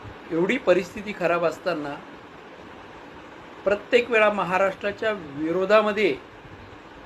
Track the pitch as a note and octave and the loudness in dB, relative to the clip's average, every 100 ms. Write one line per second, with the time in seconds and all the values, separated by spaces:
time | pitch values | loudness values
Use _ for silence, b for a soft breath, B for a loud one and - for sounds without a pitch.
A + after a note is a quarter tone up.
0 | - - - E3 F#3+ B3+ F#3+ F3+ F#3+ G#3+ | -16 -16 -4 0 2 2 4 4 4 -8
1 | G#3 G3 E3+ E3+ E3 - F#3 D#3+ D3 D3+ | -8 -2 2 2 2 0 -2 -2 -4 -10
2 | - - - - - - - - - - | -12 -18 -18 -20 -18 -18 -18 -18 -18 -18
3 | - - - - - - G3 G3+ - B3 | -18 -18 -18 -18 -18 -4 0 0 2 2
4 | A#3+ A3 G#3+ G3+ E3+ F#3 G3 - G3+ G3+ | 4 6 6 4 0 2 2 0 -6 -2
5 | A3 G#3 D3+ C#3 D#3 F3 F#3+ G#3+ G#3+ G3+ | -2 -2 -6 -6 -2 0 6 6 6 2
6 | F#3+ C3 - - - - - - - - | 2 0 -6 -20 -18 -18 -18 -18 -18 -18